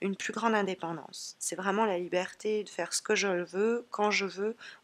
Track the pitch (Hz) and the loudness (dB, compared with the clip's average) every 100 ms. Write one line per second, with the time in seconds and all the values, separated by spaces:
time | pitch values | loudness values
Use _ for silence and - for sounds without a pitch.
0 | 196 190 - 214 226 214 190 180 165 165 | -4 -2 -4 0 2 4 2 -2 -4 -6
1 | - - - - - 165 190 202 220 180 | -8 -12 -14 -8 -6 -4 0 2 2 2
2 | 180 180 185 - 214 214 185 - 170 - | 0 0 0 -4 -2 0 -2 -4 -2 -2
3 | - 208 196 175 170 180 220 240 240 - | 2 2 2 0 0 2 2 2 -2 0
4 | 208 196 196 175 208 226 - - | 2 2 0 -2 -4 -4 -12 -16